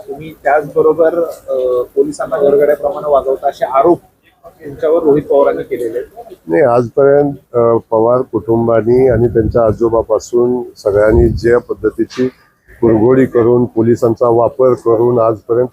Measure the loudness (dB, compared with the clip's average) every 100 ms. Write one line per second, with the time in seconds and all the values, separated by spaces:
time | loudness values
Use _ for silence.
0 | -14 -14 -16 -6 0 0 0 0 0 2
1 | 0 0 -4 -8 -6 -4 -2 -2 -4 -2
2 | -2 -4 -6 -2 0 2 2 0 -4 -6
3 | -2 -2 0 -4 -4 -4 -4 0 2 0
4 | -4 _ _ _ -20 -20 -16 -6 -2 0
5 | 2 0 0 0 0 -2 -8 -8 -6 -8
6 | -12 -16 -20 -20 -4 0 2 2 0 0
7 | 2 2 0 -6 _ -2 0 0 0 0
8 | 2 0 -2 -6 -2 -2 2 0 2 2
9 | 2 2 0 0 0 0 0 0 0 -2
10 | -2 -4 -2 -2 0 -2 -6 -6 -2 2
11 | 2 4 2 0 0 0 -2 -4 -4 -4
12 | -6 -4 -6 -6 _ _ _ -4 0 2
13 | 4 2 2 2 2 2 0 0 0 0
14 | 0 0 0 2 0 0 0 0 0 0
15 | 2 2 0 -2 -4 -2 -2